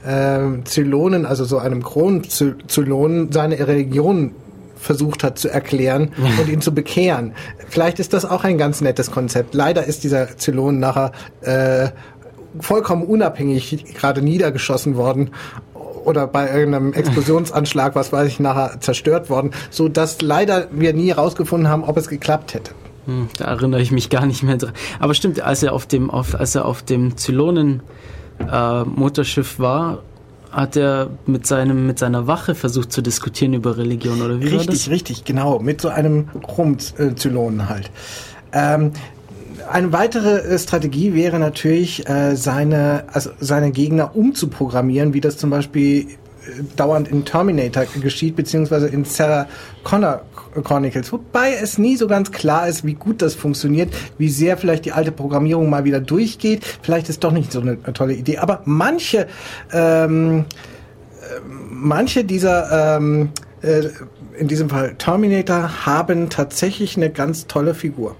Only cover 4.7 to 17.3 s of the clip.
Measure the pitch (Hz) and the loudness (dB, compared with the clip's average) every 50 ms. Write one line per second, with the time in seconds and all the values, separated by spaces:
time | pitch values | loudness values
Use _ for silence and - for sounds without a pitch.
4.7 | - - - - 151 131 147 151 151 - - 139 127 - - - - 143 131 - | -18 -16 -2 -2 0 0 2 -2 -2 -2 -2 -2 -2 -2 -4 -2 -2 -2 -2 0
5.7 | - 135 131 131 131 139 151 147 147 - 131 131 117 107 160 151 151 156 151 - | 0 2 2 2 2 2 0 0 0 0 0 2 4 2 2 2 2 0 0 0
6.7 | 151 156 147 - - - 165 180 165 123 120 113 113 - - - - - - - | 0 0 -2 -2 0 2 2 2 2 0 -2 -6 -8 -12 -14 -16 -16 -18 -18 -4
7.7 | - 170 165 170 170 - 185 - - 196 - - 180 180 - 196 180 156 147 143 | 0 2 2 2 0 -2 -2 0 0 0 0 0 -2 0 2 2 2 2 2 0
8.7 | 147 - 151 135 127 - 127 - - 135 127 120 120 123 120 120 - 139 143 151 | 0 2 0 0 2 0 -2 -2 -2 -2 -2 0 0 -2 -2 0 0 0 2 2
9.7 | 175 170 147 135 151 - - 143 139 135 131 123 - - - - 135 127 131 139 | 2 0 0 -2 -4 -4 -2 0 2 2 0 -2 -4 -6 -4 -2 0 0 2 2
10.7 | 143 135 131 135 123 139 135 131 123 - - - - - - - 131 131 131 131 | 2 2 0 0 2 0 0 -2 -4 -10 -18 -18 -18 -10 -4 0 0 2 2 2
11.7 | 131 127 131 135 - - - - - - - - - - - - - 160 156 - | 2 2 2 0 -4 -8 -20 -20 -20 -20 -20 -20 -20 -20 -20 -18 -16 -12 -4 0
12.7 | 196 220 214 - 175 170 165 170 214 220 214 165 - - 139 143 135 131 127 - | 0 0 2 2 0 0 0 2 2 2 2 2 0 -2 -2 0 0 0 -2 -4
13.7 | 160 147 - - - - - 139 139 139 135 147 160 185 190 156 - 131 - - | -8 -8 -8 -12 -10 -2 0 0 2 2 2 2 2 2 0 -2 -2 -2 -2 -2
14.7 | - - - 151 135 123 120 127 131 131 143 131 - - - - - - - - | -2 -2 0 -2 0 2 2 0 2 0 0 -2 -4 -12 -16 -16 -16 -18 -18 -18
15.7 | - - - - - - - - 156 147 139 131 - 143 139 135 135 147 147 147 | -20 -18 -16 -14 -14 -4 -2 0 2 2 0 0 0 0 0 2 4 4 4 4
16.7 | 143 139 135 135 139 156 151 - 123 143 139 139 | 4 2 2 0 2 2 2 2 2 2 4 4